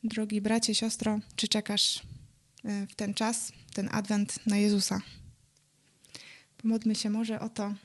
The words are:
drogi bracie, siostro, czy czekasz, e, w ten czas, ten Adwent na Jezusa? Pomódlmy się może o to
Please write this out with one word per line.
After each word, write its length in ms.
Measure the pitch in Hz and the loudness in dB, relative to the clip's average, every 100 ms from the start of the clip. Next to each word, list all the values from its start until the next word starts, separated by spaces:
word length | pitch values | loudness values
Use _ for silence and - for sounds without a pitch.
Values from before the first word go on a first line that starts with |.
drogi 380 | 226 220 214 208 | -2 -2 0 0
bracie, 340 | 208 226 226 208 | 2 2 4 2
siostro, 440 | 226 - 220 214 - - | 0 0 0 0 -2 -4
czy 120 | 214 | 0
czekasz, 540 | 214 214 208 - - - - - _ _ - 220 | 0 0 2 2 0 -8 -16 -20 _ _ -14 -6
e, 220 | 202 196 | -4 -6
w 80 | - | -4
ten 180 | 202 | -4
czas, 380 | 202 220 233 - - - | 0 0 0 -6 -12 -10
ten 160 | - 190 | -4 -2
Adwent 560 | - 202 208 208 - - | -2 0 0 0 -2 0
na 100 | 202 | 4
Jezusa? 440 | 208 208 190 196 - - - - _ _ _ _ _ _ - - - - _ _ | 6 4 2 -2 -4 -16 -20 -20 _ _ _ _ _ _ -20 -20 -20 -20 _ _
Pomódlmy 380 | 220 226 220 214 | 0 2 2 0
się 140 | 214 | 0
może 300 | 208 226 214 | 0 -2 -2
o 100 | 220 | -4
to 240 | - 208 202 | -4 -4 -6